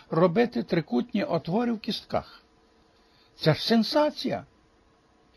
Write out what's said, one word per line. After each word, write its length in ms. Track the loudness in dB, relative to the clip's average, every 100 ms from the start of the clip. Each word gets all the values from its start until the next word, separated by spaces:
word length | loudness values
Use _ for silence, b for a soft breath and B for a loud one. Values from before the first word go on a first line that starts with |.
| B
робити 520 | 2 4 4 0 -2
трикутні 640 | -2 -2 0 -2 -2 -2
отвори 480 | -2 -2 -2 -2 -2
в 80 | -4
кістках. 640 | -6 -8 -4 -6 -6 -14 _ _ _ _ _ _ b b b -4
Це 180 | 0
ж 80 | 0
сенсація! 840 | 2 2 2 2 0 -2 -6 -6 -10 _ _ _ _ _ _ _ _